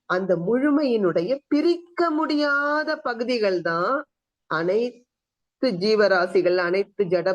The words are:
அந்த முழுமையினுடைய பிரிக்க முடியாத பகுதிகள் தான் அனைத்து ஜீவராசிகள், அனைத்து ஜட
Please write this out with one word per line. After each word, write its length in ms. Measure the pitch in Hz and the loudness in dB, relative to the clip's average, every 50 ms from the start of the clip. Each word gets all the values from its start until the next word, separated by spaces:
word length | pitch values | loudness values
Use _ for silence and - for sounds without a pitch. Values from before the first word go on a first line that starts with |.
| _ - | _ -4
அந்த 220 | 175 185 196 185 180 165 | -4 -2 0 0 0 0
முழுமையினுடைய 920 | 170 190 233 254 269 302 285 302 302 262 233 220 202 175 165 175 170 196 269 269 - | 0 0 0 0 2 2 2 2 2 0 0 2 0 0 0 0 -2 -2 -4 -6 -4
பிரிக்க 640 | _ 294 294 302 349 349 339 - - - - 349 339 | _ 0 2 2 2 0 0 -4 -8 -4 -2 0 0
முடியாத 800 | 311 302 320 311 311 294 294 285 285 285 285 294 294 302 311 311 311 302 | 0 0 -2 0 0 0 0 0 0 0 0 0 -2 -2 -2 -4 -4 -4
பகுதிகள் 600 | - 269 240 226 240 226 254 233 208 196 185 175 | -4 -6 -6 -4 -4 -2 -2 0 0 0 0 0
தான் 360 | 165 170 165 170 180 214 269 294 302 - _ _ _ _ _ _ _ - | -2 -2 -2 -2 0 0 -2 -2 -4 -8 _ _ _ _ _ _ _ -6
அனைத்து 1200 | 165 156 170 175 196 220 240 247 240 - _ _ _ _ _ _ _ _ _ _ _ _ - 254 196 | -4 -2 0 0 0 0 -2 -2 -6 -12 _ _ _ _ _ _ _ _ _ _ _ _ -2 -2 0
ஜீவராசிகள், 800 | 175 185 220 220 208 208 190 190 180 180 185 185 190 175 180 180 185 | 0 0 2 2 4 4 4 4 2 2 2 2 2 2 2 2 2
அனைத்து 440 | 180 170 180 196 202 - _ - 202 | 0 0 0 -2 -2 -4 _ -4 -2
ஜட 240 | 170 185 175 170 190 | 0 0 0 0 -2